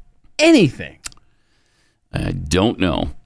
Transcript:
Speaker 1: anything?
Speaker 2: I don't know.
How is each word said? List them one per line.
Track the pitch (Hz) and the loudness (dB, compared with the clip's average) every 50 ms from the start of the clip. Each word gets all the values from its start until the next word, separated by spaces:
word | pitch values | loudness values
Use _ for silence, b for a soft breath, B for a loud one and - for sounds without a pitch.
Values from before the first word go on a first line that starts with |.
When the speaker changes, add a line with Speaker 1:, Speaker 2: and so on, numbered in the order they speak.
| - _ _ _ _ - _ - | -20 _ _ _ _ -12 _ 0
Speaker 1:
anything? | 302 330 330 262 180 127 - - 87 65 - _ - - - - _ _ _ _ _ _ _ _ _ _ _ _ _ _ _ _ _ _ - | 4 4 6 6 4 2 0 -6 -14 -16 -16 _ -18 -18 -18 -20 _ _ _ _ _ _ _ _ _ _ _ _ _ _ _ _ _ _ -6
Speaker 2:
I | - - 90 | -4 -4 -4
don't | 90 - 85 - 76 90 101 120 - - | -6 -6 -4 -2 0 2 2 0 0 0
know. | 90 87 69 50 - - - - - | -2 -2 -2 -2 -4 -6 -8 -12 -16